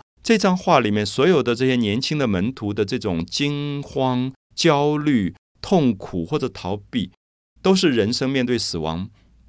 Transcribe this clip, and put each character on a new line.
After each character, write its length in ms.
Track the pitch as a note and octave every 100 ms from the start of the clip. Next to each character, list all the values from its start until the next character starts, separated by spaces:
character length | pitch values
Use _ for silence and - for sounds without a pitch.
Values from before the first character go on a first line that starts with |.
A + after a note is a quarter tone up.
| _ _
这 140 | - A3
张 180 | G3
画 260 | F#3 - D3+
里 100 | A2
面 140 | G#2
所 220 | - - E3+
有 160 | D#3+
的 120 | A#2+
这 120 | A#2+ C3
些 100 | B2
年 220 | G#2+ A2
轻 200 | - D3+
的 80 | B2+
门 260 | F#2 G#2+
徒 220 | C3 G#2
的 100 | G#2+
这 140 | G2+ B2+
种 260 | G#2+ E2
惊 580 | F2+ - C#3+ D3 D3 C#3+
慌、 480 | C#3 C#3 C3 B2 C3 - _
焦 440 | - E3 C#3+ D3 D3+
虑、 360 | D3 B2 F2+ - _ _
痛 340 | - F#3+ C3 F#2+
苦 300 | - F#2 E2
或 120 | D#3
者 80 | B2+
逃 260 | - F#2+ G2+
避， 340 | - B2+ F#2+ - _ _ _ _
都 120 | F#3+
是 140 | F#3+ F3+
人 240 | A#2 G#2
生 160 | B2 C3
面 160 | C#3
对 140 | A#2+ A#2
死 180 | - F2
亡 320 | D#2 E2 G2+ - _ _